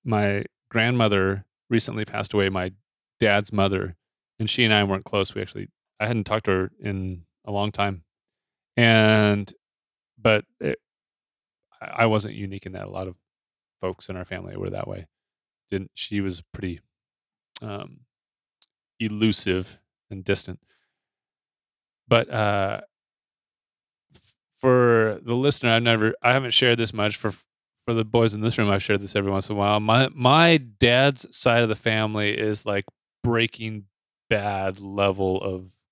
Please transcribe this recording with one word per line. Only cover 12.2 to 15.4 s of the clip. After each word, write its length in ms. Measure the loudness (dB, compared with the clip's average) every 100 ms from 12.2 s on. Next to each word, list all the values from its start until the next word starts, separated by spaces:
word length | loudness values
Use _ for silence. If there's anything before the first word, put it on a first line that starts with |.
| -2
unique 320 | -10 -10 -12 -14
in 60 |
that. 160 | -12 -12
A 20 |
lot 180 | -10 -10
of 80 | -12 _ _ _ _ _ _
folks 300 | -8 -8 -10
in 60 | -12
our 100 | -10
family 320 | -12 -12 -8
were 140 | -8
that 160 | -8 -8
way. 180 | -12 -14 _ _ _